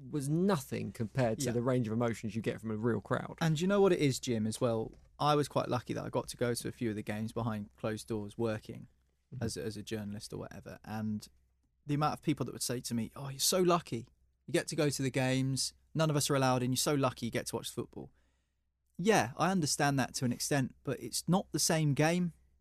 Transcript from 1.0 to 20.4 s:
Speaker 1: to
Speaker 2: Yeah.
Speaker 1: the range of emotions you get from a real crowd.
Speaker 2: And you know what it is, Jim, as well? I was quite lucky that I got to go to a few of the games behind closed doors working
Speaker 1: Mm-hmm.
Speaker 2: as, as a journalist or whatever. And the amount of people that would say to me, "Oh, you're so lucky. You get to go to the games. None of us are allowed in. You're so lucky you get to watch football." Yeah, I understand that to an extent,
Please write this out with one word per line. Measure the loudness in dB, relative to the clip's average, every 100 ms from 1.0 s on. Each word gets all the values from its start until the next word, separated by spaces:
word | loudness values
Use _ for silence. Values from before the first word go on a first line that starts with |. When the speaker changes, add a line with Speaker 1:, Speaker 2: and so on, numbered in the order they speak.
| -4 2 2 2
Speaker 1:
to | 0
Speaker 2:
Yeah. |
Speaker 1:
the | 0
range | 2 2 2
of |
emotions | 2 0 0 -4 -4
you |
get | -4 -4
from | -4
a | -2
real | 0 0
crowd. | 0 -4 -4 -2
Speaker 2:
And | 0 2
you | 2
know | 6
what | 6
it | 6
is, | 2 2
Jim, | 0 0 0
as | 0
well? | 0 0 -2 -8 -16 -2
I | 2
was | 2 2
quite | 0 0
lucky | -2 -2
that | -6
I | -4
got | -4 -4
to | -2
go | -2
to | -2 -6
a |
few | -4 -4
of | -4
the |
games | -4 -6 -4
behind | -4 -4 -4 -6 -6
closed | -6 -4 -4
doors | -6 -6 -4
working | -2 -2 -6 -14 -16 _ _ _ _
Speaker 1:
Mm-hmm. | -6 -6
Speaker 2:
as, | -4
as | -6 -8
a |
journalist | -6 -6 -6 -8 -8
or | -10
whatever. | -10 -12 -16 -14
And | -8 -4 -2 -4 -6 _ _ _ _ _ -4
the |
amount | 0 0
of | 0
people | 0 0
that | -2
would | -4
say | -4 -4
to | -2
me, | -2 -4 -6
"Oh, | -10
you're | -2
so | 2 4
lucky. | 4 4 2 -6 -8 _ _ _ -2
You |
get | -2 0
to | 0
go | 2
to | 2
the | 0
games. | 2 2 2 2 0 -2 -8 _
None | 0 2
of | 2
us | 2
are |
allowed | 4 4 4
in. | 2
You're | 2
so | 2
lucky | 4 2 0
you | -4
get | -4 -4
to | -4
watch | -6
football." | -8 -8 -10 -16 _ _ _ _ _ _ _ _ -2
Yeah, | 4 4 4 0
I | 0
understand | 2 2 2 2 2
that | 0 0
to | -2
an |
extent, | -2